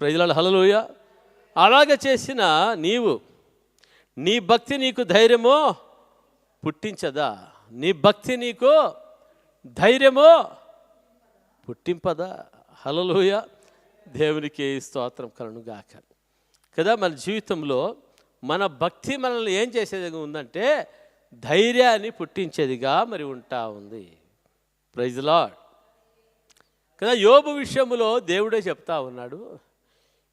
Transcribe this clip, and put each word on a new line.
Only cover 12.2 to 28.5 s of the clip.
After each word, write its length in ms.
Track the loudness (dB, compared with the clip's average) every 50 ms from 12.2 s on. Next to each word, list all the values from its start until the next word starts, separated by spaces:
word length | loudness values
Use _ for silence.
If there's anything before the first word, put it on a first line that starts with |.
| -8 -12 -12 -16 -20 _ _ _ _ _
హల్లెలూయా. 720 | _ -12 -8 -6 -4 -2 -2 0 2 2 2 2 0 -2 -4 -8 _ _ _ _ _ _ _ _ _ _ _ -12
దేవునికి 720 | -4 -2 0 0 0 -2 -6 -8 -8 -6 -4 -4 -4 -6
స్తోత్రం 480 | -8 -8 -8 -8 -8 -8 -10 -12 -16 -16
కలుగుగాక. 680 | -16 -16 -16 -16 -16 -16 -16 -18 -18 -18 -20 _ _ _ _ _ _ _ _ _ _ _ _ _ _ _ _ _ _ -4
కదా, 180 | -2 0 0
మన 180 | 0 -2 -4 -4
జీవితంలో 800 | -6 -6 -6 -6 -6 -6 -6 -6 -6 -4 -4 -2 -2 -2 -4 -8 -12 _ _ _ _ _ _ _ _ -6
మన 220 | -4 -4 -2 -2
భక్తి 500 | -4 -4 -4 -6 -6 -6 _ -10 -8 -8
మనల్ని 360 | -6 -4 -4 -4 -4 -4 -4
ఏం 160 | -2 -2 -4 -4
చేసేదిగా 500 | -4 -6 -6 -6 -6 -10 -10 -10 -10 -10
ఉందంటే 720 | -12 -10 -12 -12 -12 -12 -8 -4 -2 -2 -2 -2 -4 -10 _ _ _ _ _ _ _ _ -20
ధైర్యాన్ని 760 | -14 -6 0 2 2 2 2 4 4 4 4 2 0 -2 -8
పుట్టించేదిగా 920 | -10 -10 -12 -10 -8 -6 -8 -6 -4 -4 -4 -2 -4 -4 -2 0 0 0 0
మరి 180 | -2 -6 -10
ఉంటా 460 | -10 -12 -14 -14 -14 -10 -10 -8 -8 -8
ఉంది. 500 | -10 -14 -18 -18 -18 -20 -20 -20 _ _ _ _ _ _ _ _ _ _ _ _ _ _ _ _ _
ప్రైజ్ 220 | -8 -6 -6 -6 -6
లార్డ్. 380 | -2 0 2 2 0 -2 -6 -14 _ _ _ _ _ _ _ _ _ _ _ _ _ _ _ _ _ _ _ _ _ _ _ _ _ _ _ -6
కదా, 100 | -2 0
యోబు 380 | 2 4 6 8 8 6 6 4
విషయంలో 680 | -2 -6 -6 -4 -2 -2 -2 -2 -2 -2 0 0 -2 -2
దేవుడే 380 | -2 -2 -2 -2 -2 -2